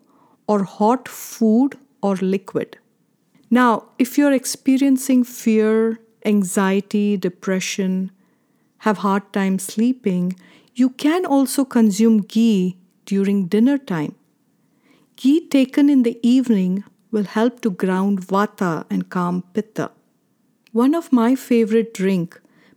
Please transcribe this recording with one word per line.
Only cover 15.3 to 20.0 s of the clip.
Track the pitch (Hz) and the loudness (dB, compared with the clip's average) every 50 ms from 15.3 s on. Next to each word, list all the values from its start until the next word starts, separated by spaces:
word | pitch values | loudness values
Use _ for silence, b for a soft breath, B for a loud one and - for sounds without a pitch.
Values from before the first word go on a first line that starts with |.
| 294 339 330 - | 2 2 0 0
taken | - 269 262 262 - 294 285 294 | 2 2 2 2 2 2 4 4
in | 285 262 233 | 4 4 2
the | 233 233 - | 0 0 0
evening | - 233 247 269 240 233 220 190 185 180 185 202 - - _ _ _ _ | 2 2 2 4 2 2 2 2 0 0 -2 -4 -6 -12 _ _ _ _
will | 220 214 196 | -4 -4 -4
help | - - 214 226 254 247 - | -2 -2 0 0 0 -2 -2
to | - 220 | -4 -4
ground | 180 - 196 185 185 185 196 202 208 185 | -4 -2 -2 -2 -2 0 0 0 -2 -2
vata | 180 - 190 196 208 208 - - 202 175 160 247 - - | -4 -2 -2 0 0 -2 -4 -4 -4 -4 -4 -4 -6 -6
and | 208 185 180 - | -6 -6 -6 -4
calm | - 185 175 175 180 180 - _ | -4 -4 -4 -2 -4 -6 -8 _
pitta. | - 214 208 - - - - - - _ | -6 -8 -8 -6 -8 -8 -8 -8 -12 _